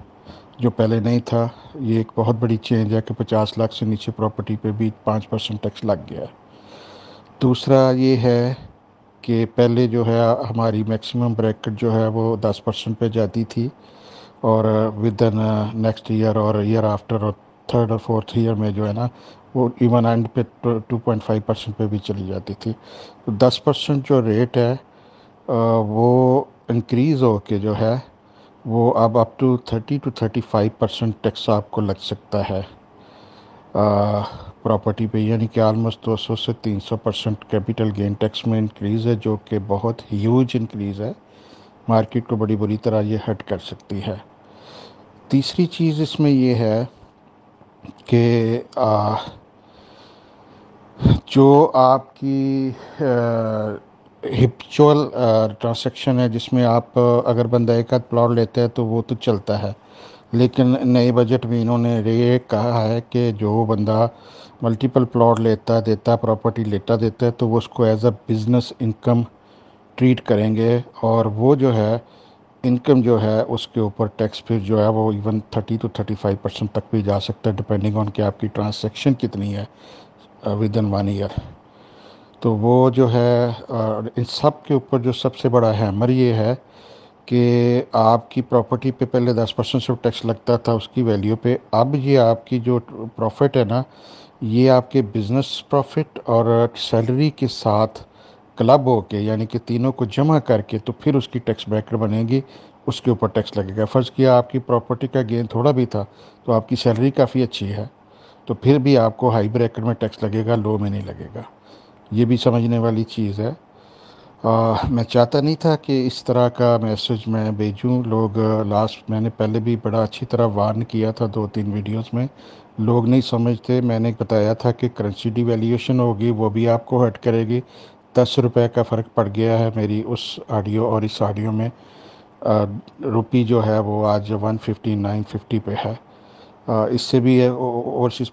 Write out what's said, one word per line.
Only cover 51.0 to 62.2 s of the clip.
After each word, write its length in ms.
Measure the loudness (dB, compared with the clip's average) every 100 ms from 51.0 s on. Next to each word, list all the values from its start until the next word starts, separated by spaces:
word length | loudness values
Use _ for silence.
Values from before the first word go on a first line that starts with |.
| 2 2 2
जो 340 | 6 8 8 6
आपकी, 1040 | 4 4 4 -2 -8 -4 -2 0 -2 -4 -6 -14 -4
अ, 800 | 0 0 0 -2 -2 -4 -6 -8 -14 _ _ -12 -6
habitual, 800 | 0 0 0 -4 4 6 6 2
अ, 420 | 0 2 4 2
transaction 720 | -2 -6 -4 -6 -4 -2 0
है 100 | 0
जिसमें 340 | -2 -2 2
आप, 340 | 4 2 2 2
अ, 320 | 4 4 2
अगर 180 | 0 2
बंदा 260 | 2 2
एक 200 | 2 2
आध 80 | -2
plot 300 | 0 2 2
लेता 300 | 2 0 0
है 60 | -2
तो 180 | 0 -2
वो 160 | -2
तो 140 | -4 -4
चलता 420 | -2 -2 -2 -4
है, 180 | -4 -10 -18 -20 -20 -20 -4
लेकिन 540 | 2 2 4 2 2 2
नए 240 | 4 4
बजट 340 | 2 2 0 0
में 160 | -2
इन्होंने 400 | 0 0 0 0
ये 380 | 0 2